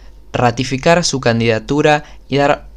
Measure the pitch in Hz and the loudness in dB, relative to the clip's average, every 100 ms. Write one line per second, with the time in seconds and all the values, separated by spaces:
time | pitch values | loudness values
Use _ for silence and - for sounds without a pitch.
0 | - - - - 120 117 127 135 170 170 | -20 -20 -10 -2 0 0 -4 -2 2 2
1 | 170 135 123 113 117 110 110 143 151 147 | 0 -2 0 0 0 0 -2 0 2 2
2 | - - - 139 143 143 - | -2 -20 -6 0 2 0 -4